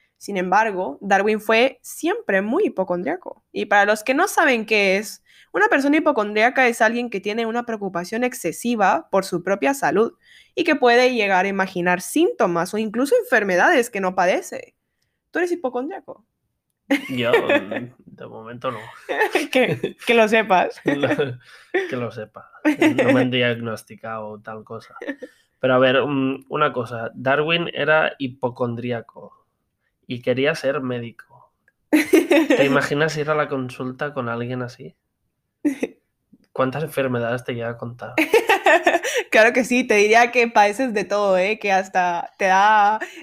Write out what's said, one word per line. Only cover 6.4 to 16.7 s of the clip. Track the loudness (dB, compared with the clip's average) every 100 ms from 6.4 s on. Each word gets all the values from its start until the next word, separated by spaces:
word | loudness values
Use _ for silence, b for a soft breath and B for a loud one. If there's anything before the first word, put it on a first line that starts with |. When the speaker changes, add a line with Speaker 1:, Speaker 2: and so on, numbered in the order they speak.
| 2 4 2
Speaker 1:
es | 4
alguien | 0 0 -4
que | -6
tiene | -6 -4
una | -2 -4 -6
preocupación | -6 -6 -6 -6 -4
excesiva | -4 -4 -8 -4 -4 2 2 2 0
por | -2 0
su | -4
propia | -2 0 0
salud | 0 0 2 0 _ b b b
y | -4
que | 0 2
puede | 6 6 4
llegar | 2 2 2
a | 2
imaginar | -2 -4 -2 0 0
síntomas | -2 0 0 2 0 0 -2
o | -4
incluso | -4 -2 -2 -2
enfermedades | 0 0 2 2 4 2 0
que | -2
no | -4
padece. | 0 0 0 -4 -14 -16 _ _ _ _ _ _
¿Tú | -4
eres | -2
hipocondriaco? | -2 -4 -6 -8 -10 -16 -20 _ _ _ _ _